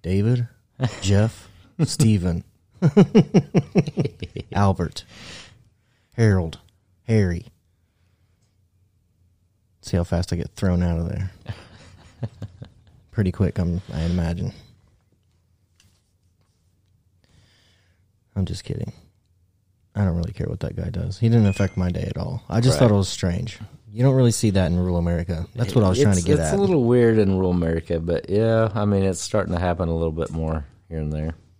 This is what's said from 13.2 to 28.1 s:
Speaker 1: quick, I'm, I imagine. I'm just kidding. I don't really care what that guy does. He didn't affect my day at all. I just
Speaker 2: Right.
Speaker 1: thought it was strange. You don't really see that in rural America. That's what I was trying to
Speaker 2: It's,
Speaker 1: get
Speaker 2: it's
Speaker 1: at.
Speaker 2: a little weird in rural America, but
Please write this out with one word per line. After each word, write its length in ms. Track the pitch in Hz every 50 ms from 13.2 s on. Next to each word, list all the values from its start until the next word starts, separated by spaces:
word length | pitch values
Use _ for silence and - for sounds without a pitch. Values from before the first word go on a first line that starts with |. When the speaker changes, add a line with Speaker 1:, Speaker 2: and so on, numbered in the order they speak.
| 101 90 -
Speaker 1:
quick, 260 | - 101 - - -
I'm, 220 | 87 85 87 90 - - -
I 100 | 78 82
imagine. 500 | 85 87 90 82 82 170 87 - - - - - _ _ _ _ _ _ _ _ _ _ _ _ _ _ _ _ _ _ _ _ _ _ _ _ _ _ _ _ _ _ _ _ _ _ _ _ _ _ _ _ _ _ _ _ _ _ _ _ _ _ _ _ _ _ _ _ _ _ _ _ _ _ _ _ _ _ _ _ _ _ _ _ _ _
I'm 100 | 104 95
just 180 | 85 - - -
kidding. 300 | - - - - - - - _ _ _ _ _ _ _ _ _ _ _ _ _ _ _ _ _ _ _
I 120 | 104 101
don't 100 | 92 85
really 160 | 85 85 82
care 160 | - - -
what 140 | - - -
that 140 | - - -
guy 120 | 85 87 87
does. 300 | - 87 85 87 95 -
He 80 | 117
didn't 200 | 113 117 117 107
affect 280 | 101 92 - 101 92 -
my 140 | 92 92 90
day 120 | 87 - -
at 140 | - -
all. 260 | - 85 82 - - - -
I 120 | - 113
just 180 | 120 127 - 73
Speaker 2:
Right. 80 | 131
Speaker 1:
thought 80 | 117 104
it 20 |
was 120 | 101 95 -
strange. 500 | - - - 90 87 90 - - - - 104 - - - _ 113
You 120 | 104 110 123
don't 120 | 139 131
really 160 | 131 127 120
see 180 | 110 - - 110
that 200 | 95 98 92 78
in 60 | 87 87
rural 180 | 90 90 87
America. 480 | 87 85 85 87 85 85 85 87 80 87 - _
That's 220 | 117 117 - -
what 80 | 123 107
I 60 | 92
was 100 | 92 -
trying 120 | 139 208 196
to 40 | 180
Speaker 2:
It's, 60 | 87
Speaker 1:
get 140 | 165 - 151
Speaker 2:
it's 80 | 160 156 151
Speaker 1:
at. 40 |
Speaker 2:
a 40 | 196
little 240 | 202 190 185 147 120
weird 340 | 117 123 123 120 117 113 110
in 160 | 104 95 95
rural 160 | 92 95 92
America, 480 | 90 90 85 80 82 82 80 - 87 82
but 280 | 82 87